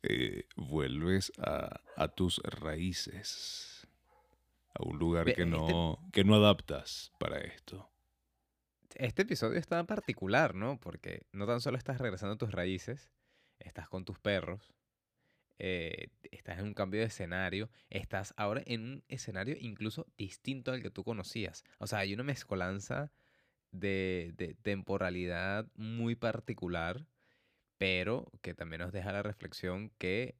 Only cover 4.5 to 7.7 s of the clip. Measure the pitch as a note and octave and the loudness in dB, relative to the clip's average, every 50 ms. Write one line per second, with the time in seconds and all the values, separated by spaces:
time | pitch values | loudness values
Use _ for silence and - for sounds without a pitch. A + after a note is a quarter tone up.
4.5 | _ _ _ _ _ - - D#2+ D#2+ D2 E2 E2+ E2+ E2+ E2 D#2+ - - F2+ E2+ | _ _ _ _ _ -6 -4 -2 0 2 4 4 4 4 4 4 4 4 4 2
5.5 | E2 D#2+ D#2 D#2+ E2+ E2+ E2+ E2 D#2+ - - - - G#2 F#2+ G2 G#2+ G#2+ G#2 G#2 | 4 2 4 4 4 4 4 2 0 -2 -6 0 4 6 10 12 12 12 12 10
6.5 | G2 - - - C#2+ C2+ - - - - - - _ _ - - D2 D2+ - - | 10 8 4 -6 -6 -6 -6 -8 -8 -10 -10 -12 _ _ -2 -2 -2 -2 -4 -6
7.5 | - - _ - | -10 -14 _ -14